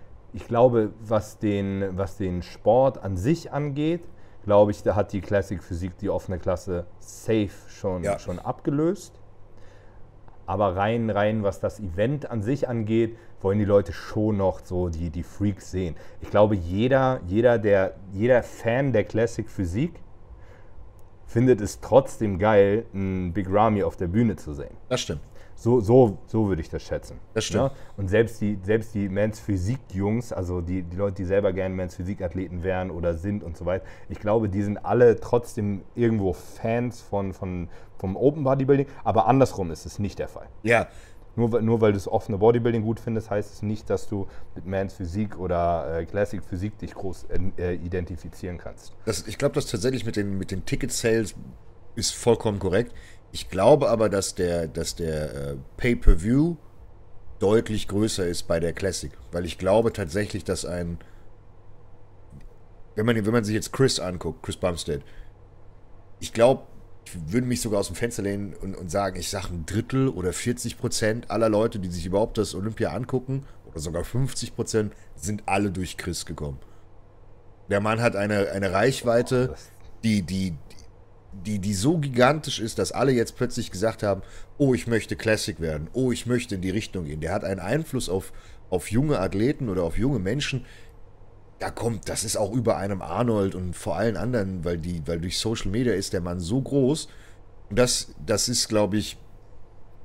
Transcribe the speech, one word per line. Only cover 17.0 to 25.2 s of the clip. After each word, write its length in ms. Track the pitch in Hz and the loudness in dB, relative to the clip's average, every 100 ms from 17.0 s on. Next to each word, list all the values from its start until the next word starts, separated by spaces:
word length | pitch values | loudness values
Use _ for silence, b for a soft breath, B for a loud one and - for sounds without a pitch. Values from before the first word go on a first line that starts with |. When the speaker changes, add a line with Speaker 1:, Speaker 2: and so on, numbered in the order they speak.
| 131 127 87 | 4 0 0
Speaker 1:
jeder, 300 | 101 120 117 | 4 6 6
der, 360 | 104 98 95 - 95 | 6 4 4 -2 -10
jeder 280 | 98 120 120 | 0 6 6
Fan 500 | - - 113 123 139 | 4 -4 0 2 4
der 100 | 110 | 2
Classic 460 | 98 110 117 - - | 2 2 0 -2 -6
Physik 500 | - 90 95 175 - - - - b b b b b - - - - - | -4 -2 0 -2 -4 -18 -18 -18 b b b b b -16 -18 -20 -18 -4
findet 340 | 117 127 110 | 2 6 4
es 220 | 101 - | 2 -4
trotzdem 580 | - 123 135 - 107 90 | 6 6 6 -2 -2 2
geil, 460 | 104 104 101 107 117 | 6 8 6 4 -2
einen 400 | 98 95 92 90 | -4 -2 -2 -2
Big 140 | 92 92 | -2 0
Ramy 340 | 101 110 104 | 4 4 4
auf 140 | 85 - | 0 -2
der 100 | 90 | 0
Bühne 300 | 104 117 87 | 2 2 0
zu 160 | - | -8
sehen. 220 | 71 - - - | -10 -10 -12 -4
Speaker 2:
Das 140 | 123 | -4
stimmt. 200 | - 78 | -2 -6